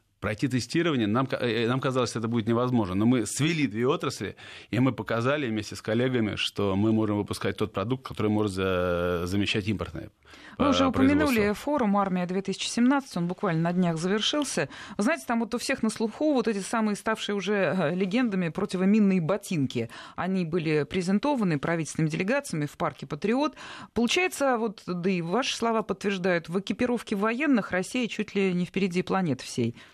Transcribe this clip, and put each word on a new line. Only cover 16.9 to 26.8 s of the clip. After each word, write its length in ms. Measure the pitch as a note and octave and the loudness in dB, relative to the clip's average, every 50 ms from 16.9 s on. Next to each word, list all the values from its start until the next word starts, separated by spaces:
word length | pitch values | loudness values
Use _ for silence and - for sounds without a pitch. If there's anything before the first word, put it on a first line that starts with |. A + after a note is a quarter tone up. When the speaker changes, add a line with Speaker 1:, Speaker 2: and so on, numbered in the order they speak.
| G#3 | 0
Speaker 2:
ставшие 400 | F#3+ - A3+ A3 G#3+ - - G3+ | -2 -2 -2 -2 -2 -2 -4 -4
уже, 400 | G3+ F3+ F#3 G#3+ G3+ F#3+ D3+ C3 F#3+ | -2 -2 0 2 2 2 2 2 2
э, 160 | F3 C#3+ F3 | 0 0 0
легендами 560 | F#3 G3 F#3+ F3 B3 C4 A#3 G3 F#3 F3+ E3 | 0 0 0 0 0 0 2 0 0 -2 -2
противоминные 720 | D3+ - F#3+ - - F3+ F#3 F#3+ G#3 A3+ G#3 G3 F#3+ F#3 | -2 -2 -4 -2 0 2 4 4 6 6 6 6 4 4
ботинки. 640 | E3 D3 F#3+ G#3 - - F#3+ D#3 C3+ B2 - B2 A2+ A#2 - - - - - | 2 2 0 -2 -2 -2 0 0 0 0 0 -2 -4 -4 -8 -14 -18 -12 -8
Они 300 | - E3 F#3 F#3+ F#3+ F3+ | -6 -4 -2 0 -2 -2
были 360 | D#3+ D3+ F3+ D#3 D#3+ D3+ D3+ | -2 -2 -2 0 2 2 0
презентованы 800 | C#3+ - - F#3+ F3 F3 F#3+ G#3 - C#4+ D4 B3+ G#3+ F#3 D#3 C#3+ | 0 0 -2 -2 0 0 0 2 2 0 2 2 2 2 0 0
правительственными 500 | - - E3+ E3 D#3+ - - - D#3+ D#3 | 0 0 -2 -2 -2 -4 -2 0 0 0
делегациями 560 | D#3 D#3+ F#3 F#3+ C4 - C#4 - - D#3+ D3 | 0 0 0 0 0 -2 -2 -4 -4 -4 -4
в 100 | C#3+ - | -4 -4
парке 300 | - F3+ D#3 C#3+ - - | -4 -4 -4 -4 -6 -10
«Патриот». 480 | - - D3 - G#3 A3+ C4 D4 D#4 C#4 - - - - - - - _ | -10 -8 -4 0 0 2 2 0 0 -2 -6 -14 -16 -16 -16 -18 -6 _
Получается, 640 | G#3+ A#3+ A#3 - F4+ F#4 F4+ - - C#4+ C4+ B3+ A3+ | 0 0 2 2 2 0 0 0 0 0 2 2 0
вот, 240 | A3+ A#3 F#3+ - - - | 0 -4 -4 -8 -8 -6
да 240 | F3+ F3 E3+ G3 | -6 -2 0 0
и 100 | F#3+ F3 | 0 0
ваши 340 | E3 E3+ F3 A#3 C4 - - | 0 0 0 0 0 -2 -2
слова 280 | - A3+ A#3 A3+ A3 G#3+ | -2 0 0 0 0 0
подтверждают, 640 | - A3 - - G3+ G3+ F#3+ F3 F#3+ F3+ E3+ D#3+ - | -2 -4 -4 -2 -2 -2 0 0 2 2 0 0 -2
в 100 | E3 G3+ | -4 -4
экипировке 560 | F#3+ - A3 - | -2 -2 -2 0